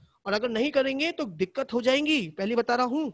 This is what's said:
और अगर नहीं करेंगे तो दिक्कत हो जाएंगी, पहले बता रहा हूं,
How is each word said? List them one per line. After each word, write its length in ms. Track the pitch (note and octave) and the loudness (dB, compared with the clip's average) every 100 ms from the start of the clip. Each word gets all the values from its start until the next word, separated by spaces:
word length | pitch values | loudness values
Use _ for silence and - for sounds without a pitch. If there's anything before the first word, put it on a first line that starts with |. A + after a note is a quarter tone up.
| _ _ G3+ | _ _ -4
और 80 | |
अगर 160 | G#3 A#3+ | -2 0
नहीं 200 | A3 C#4+ | 0 2
करेंगे 400 | C#4+ C4 C4+ D#4+ | 2 0 0 -2
तो 140 | E4+ B3+ D#3+ | -2 -6 -4
दिक्कत 380 | F#3 - C4+ | -4 -4 -4
हो 80 | A#3 | 0
जाएंगी, 460 | A#3+ C4 D4+ D4+ E3+ | 2 2 2 0 0
पहले 260 | D#3+ G3 A#3 | -4 -2 0
बता 200 | A3+ A#3+ | 2 2
रहा 100 | B3 | 2
हूं, 220 | C#4 D4 | 0 -2